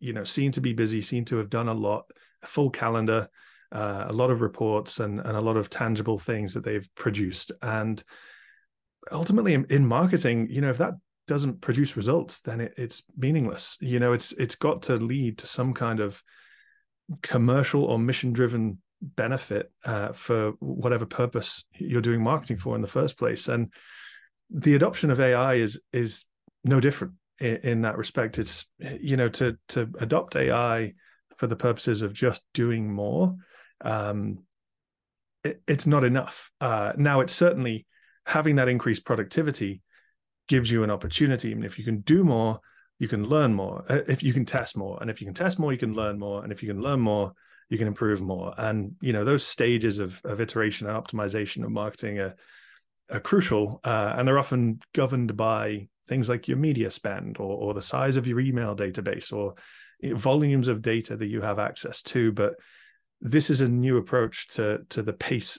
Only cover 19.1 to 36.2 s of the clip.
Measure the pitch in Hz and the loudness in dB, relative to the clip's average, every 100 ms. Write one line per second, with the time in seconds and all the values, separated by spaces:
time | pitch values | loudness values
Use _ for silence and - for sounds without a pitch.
19.1 | - 117 131 - 104 - _ - 107 104 | -4 -2 -2 -2 -4 -4 _ -6 -4 -4
20.1 | - - 113 107 - 135 127 120 117 110 | -8 -2 0 0 -4 -8 -4 0 0 -2
21.1 | - 123 117 - - - - - 120 117 | -2 -2 -2 -6 -8 -12 -10 -2 0 2
22.1 | 117 113 151 - 101 123 113 107 131 131 | 2 2 0 -2 -6 -4 -4 -2 0 -2
23.1 | - 120 113 - 120 113 - - - - | 0 -2 -2 -2 -2 -2 -8 -20 -20 -20
24.1 | - _ _ _ 147 151 139 170 - 151 | -20 _ _ _ 0 4 6 4 2 2
25.1 | 127 131 123 131 123 110 120 _ 127 113 | 4 4 4 4 4 2 -2 _ -4 -4
26.1 | - - _ _ _ - 135 139 139 - | -6 -14 _ _ _ 4 6 4 2 -8
27.1 | - _ - 123 113 123 113 113 107 107 | -12 _ -6 -2 -2 0 0 0 -2 -4
28.1 | - 110 117 - - - _ 131 - 139 | -2 -2 -2 -4 -6 -8 _ -12 -8 0
29.1 | 131 120 - 123 117 - 127 117 - 117 | 2 2 2 -2 -2 -6 -4 -4 -6 0
30.1 | 160 175 143 131 117 120 113 110 - _ | 0 0 0 2 2 2 0 -2 -8 _
31.1 | _ _ - 120 113 123 117 - 107 104 | _ _ -4 -4 0 0 0 0 0 -2
32.1 | 107 127 - _ - 120 113 107 101 104 | 0 0 0 _ -2 0 0 -2 -2 -2
33.1 | 147 185 185 - - - _ 113 110 104 | 2 2 0 -12 -20 -20 _ -4 -2 -2
34.1 | 104 104 92 _ _ _ _ _ _ _ | -4 -4 -6 _ _ _ _ _ _ _
35.1 | _ _ _ 156 - - 143 147 147 123 | _ _ _ -8 -8 -2 2 4 4 6
36.1 | 127 | 2